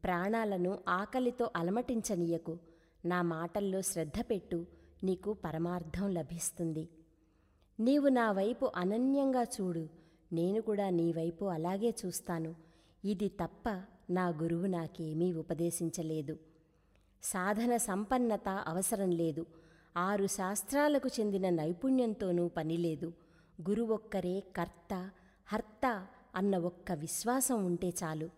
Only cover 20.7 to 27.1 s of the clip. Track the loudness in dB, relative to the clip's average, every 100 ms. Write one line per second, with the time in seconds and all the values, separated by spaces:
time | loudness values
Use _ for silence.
20.7 | 2 4 4 0 0 0 2 2 2 2
21.7 | 0 2 4 2 0 0 2 2 0 -2
22.7 | 0 0 -2 -6 -10 -20 -20 -20 -8 -2
23.7 | 0 2 0 -2 -4 -2 -4 -6 -6 -6
24.7 | -6 -8 -8 -8 -14 -20 _ -6 -6 -6
25.7 | -2 0 0 -6 -18 -10 0 2 2 0
26.7 | -4 -6 -6 -4